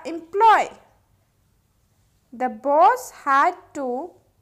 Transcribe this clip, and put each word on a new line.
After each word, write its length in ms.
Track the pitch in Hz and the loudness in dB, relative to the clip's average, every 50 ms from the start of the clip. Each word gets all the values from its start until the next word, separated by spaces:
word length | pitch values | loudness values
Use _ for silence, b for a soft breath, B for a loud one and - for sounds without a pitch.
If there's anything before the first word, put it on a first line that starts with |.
| - - 320 | -4 -10 -12
employee। 600 | 330 320 - - 392 440 453 403 349 - - - - _ _ _ _ _ _ _ _ _ _ _ _ _ _ _ _ _ _ _ _ _ _ _ _ _ _ _ _ _ _ - | -12 -14 -10 -2 2 4 4 4 4 2 -2 -8 -20 _ _ _ _ _ _ _ _ _ _ _ _ _ _ _ _ _ _ _ _ _ _ _ _ _ _ _ _ _ _ -12
The 140 | 233 247 254 220 220 | -8 -8 -8 -8 -8
boss 400 | - 277 285 302 339 415 494 494 - - - - - | -4 -2 2 4 4 4 2 0 -4 -14 -18 -12 -4
had 340 | 285 269 269 294 349 359 359 - _ - | -2 0 2 2 0 -2 -6 -14 _ -12
to 120 | 302 277 254 240 254 320 359 - _ _ _ _ _ | -8 -8 -6 -6 -8 -8 -12 -18 _ _ _ _ _